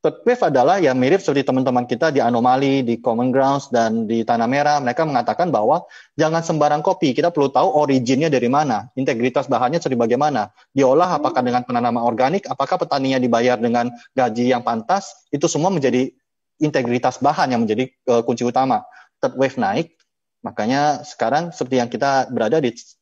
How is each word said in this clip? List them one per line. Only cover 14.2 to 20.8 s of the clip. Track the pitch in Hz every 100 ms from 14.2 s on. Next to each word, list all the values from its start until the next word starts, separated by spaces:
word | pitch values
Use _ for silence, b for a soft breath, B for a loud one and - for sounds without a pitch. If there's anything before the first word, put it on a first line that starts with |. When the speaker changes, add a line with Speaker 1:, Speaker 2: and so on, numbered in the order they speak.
| 123 113 123
Speaker 1:
yang | 123
pantas. | 120 113 110 190 - - _
Itu | 143 160
semua | 147 175
menjadi | 180 131 123 131 _ _ _ _ _
integritas | 151 143 120 123 127 -
bahan | 143 151 143
yang | 120
menjadi, | 113 107 127
eh, | _ - 117
kunci | 117 117
utama. | 120 127 135 110 - B B _
Third | 135 131
wave | 131 127
naik, | 98 117 170 _ _ _ _ _
makanya | - - 107 139